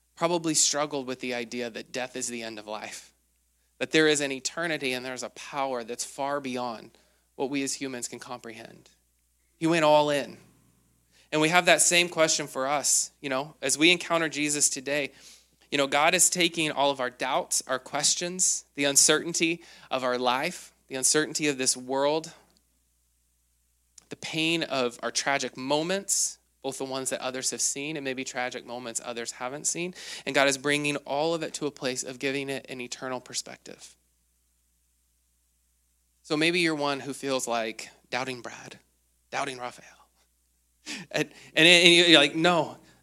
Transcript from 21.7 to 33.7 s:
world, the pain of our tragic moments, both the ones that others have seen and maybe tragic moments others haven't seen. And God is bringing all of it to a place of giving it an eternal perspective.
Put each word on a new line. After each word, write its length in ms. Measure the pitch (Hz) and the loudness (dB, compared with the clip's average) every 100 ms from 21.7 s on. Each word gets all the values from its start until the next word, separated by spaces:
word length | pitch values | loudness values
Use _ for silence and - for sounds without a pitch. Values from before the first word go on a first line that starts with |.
| 127 | -2
world, 560 | 127 135 143 160 160 - _ _ _ _ _ _ _ _ _ _ _ _ _ _ _ - - | -4 0 0 0 -4 -18 _ _ _ _ _ _ _ _ _ _ _ _ _ _ _ -20 -18
the 80 | - | -12
pain 480 | - 160 160 170 | -6 0 0 0
of 340 | - 135 123 117 | -2 -2 -2 -4
our 80 | 117 | -6
tragic 440 | - 143 139 127 127 | -4 0 -2 -2 -8
moments, 840 | 131 151 170 196 202 - - - _ _ | -2 -2 -2 -4 -2 -2 -2 -6 _ _
both 140 | 135 131 | -10 -8
the 60 | |
ones 260 | 135 131 131 | -6 -4 -4
that 100 | - | -4
others 320 | 127 127 - | -6 -4 -6
have 80 | 117 | -2
seen 360 | - 139 143 156 | -4 -4 -6 -6
and 60 | |
maybe 220 | 135 131 | -6 -6
tragic 420 | 127 131 123 123 - | -8 -6 -6 -8 -12
moments 340 | 120 123 113 | -12 -8 -8
others 260 | - 117 113 | -8 -8 -10
haven't 380 | - 127 147 - | -8 -8 -4 -4
seen. 260 | 165 175 - - - - | -4 -8 -10 -14 -10 -2
And 80 | |
God 140 | 139 139 | 4 4
is 100 | 135 | 2
bringing 380 | 143 147 147 143 | 0 0 0 -4
all 360 | - 139 165 | -4 -2 0
of 120 | 165 | -2
it 100 | 151 | -6
to 120 | - 147 | -6 -8
a 40 | |
place 320 | - 135 127 | -6 -6 -6
of 160 | 127 127 | -8 -6
giving 300 | 139 139 139 | -4 -4 -4
it 180 | 135 - | -8 -8
an 120 | 131 | -12
eternal 400 | 123 - 131 127 | -12 -10 -8 -8
perspective. 720 | - - - - - | -8 -10 -10 -16 -20